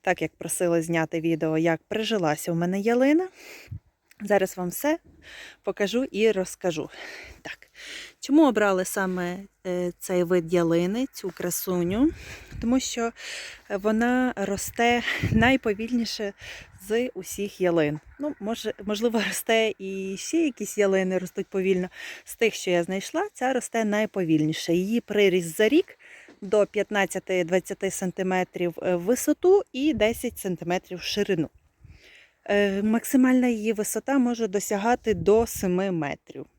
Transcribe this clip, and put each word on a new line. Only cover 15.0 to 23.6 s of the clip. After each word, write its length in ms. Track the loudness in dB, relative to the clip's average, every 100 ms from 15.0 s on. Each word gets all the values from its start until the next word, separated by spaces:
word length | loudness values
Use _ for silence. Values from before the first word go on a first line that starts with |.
| 0 -4 2
найповільніше 1000 | 4 6 4 0 -4 -2 -2 -2 -4 -6 -8 -16 -18 -20 -20 -4
з 200 | -2 -2
усіх 460 | -6 -10 -6 -6 0
ялин. 400 | 2 4 2 0 -8 -8
Ну, 160 | -8 -6
може, 340 | -6 -6 -6 -8
можливо, 380 | -6 -2 0 0 -2
росте 460 | -4 0 2 2 -2
і 380 | -8 -6 -6 -8
ще 180 | -4 0
якісь 420 | 0 -2 -8 0
ялини 400 | 2 4 2 -2
ростуть 280 | -4 -8 -6
повільно. 420 | -2 0 0 0 -8 -16 -16
З 120 | -18 -2
тих, 180 | -2
що 160 | 0 0
я 120 | 0
знайшла, 460 | 0 -4 -4 -6 -6
ця 180 | -4 -2
росте 320 | -2